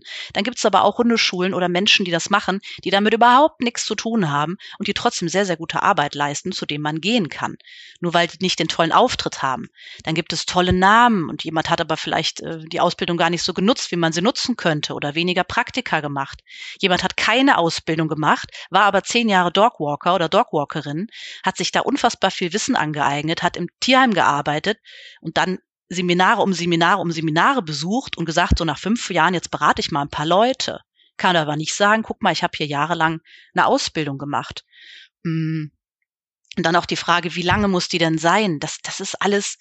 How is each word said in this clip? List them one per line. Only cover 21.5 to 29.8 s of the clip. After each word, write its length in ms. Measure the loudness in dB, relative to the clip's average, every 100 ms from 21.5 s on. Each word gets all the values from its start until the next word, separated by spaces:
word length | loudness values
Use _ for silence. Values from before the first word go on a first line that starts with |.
| -4
sich 140 | -2
da 100 | -2
unfassbar 500 | 0 0 0 0 -2
viel 220 | -2 -4
Wissen 220 | -4 -2 0
angeeignet, 680 | 0 0 0 0 -2 -2
hat 140 | -2 -2
im 100 | -10 -4
Tierheim 340 | 2 4 4
gearbeitet 640 | 4 2 2 0 -2 -2 -6 -8 -20 -20 -12
und 160 | -6 -2
dann 220 | 0 -2 _ _ -10
Seminare 520 | -4 0 4 4 4
um 120 | 2
Seminare 480 | 0 0 2 4 2
um 100 | 0
Seminare 500 | -2 -2 2 2 2
besucht 560 | -2 -6 -2 -4 -4 -6
und 80 | -4
gesagt, 320 | 0 2 2
so 80 | 0
nach 120 | -2
fünf 320 | -2 -2 -2
Jahren, 240 | 2 2
jetzt 180 | 2 -4
berate 280 | -2 0
ich 120 | 0